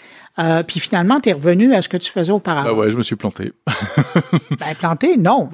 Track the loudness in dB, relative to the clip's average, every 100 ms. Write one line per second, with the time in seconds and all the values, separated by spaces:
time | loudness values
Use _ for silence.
0 | -20 -20 -12 -4 0 0 0 -6 -2 0
1 | 2 2 2 0 2 4 4 4 0 -4
2 | -4 -2 0 0 -2 -2 0 2 2 0
3 | -2 -4 -6 -6 -10 -10 -8 -6 -4 -2
4 | 0 0 0 -2 -2 -6 -6 -4 -4 0
5 | 2 4 4 2 0